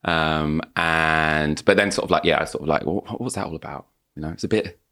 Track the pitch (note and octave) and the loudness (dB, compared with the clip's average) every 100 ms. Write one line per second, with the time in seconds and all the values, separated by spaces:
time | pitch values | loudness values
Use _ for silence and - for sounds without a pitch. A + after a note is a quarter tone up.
0 | - E2 D#2+ D#2 D2+ D#2 - - E2 D#2+ | 0 2 2 0 0 -2 -4 -2 0 2
1 | D#2+ D#2+ D#2 D2+ D2+ D2+ - G2+ G2+ - | 2 2 2 2 0 0 4 4 2 -2
2 | - D#2+ E2+ D2+ - - D2+ D2+ - F#2+ | 0 2 4 2 0 -4 0 0 0 -4
3 | - A2 B2 G2+ G2+ A2+ - C#2+ - _ | -6 -8 -8 -6 -8 -10 -10 -14 -16 _
4 | _ - D#2 E2+ - G#2+ F#2+ - _ | _ -10 -10 -6 -2 -2 -2 -12 _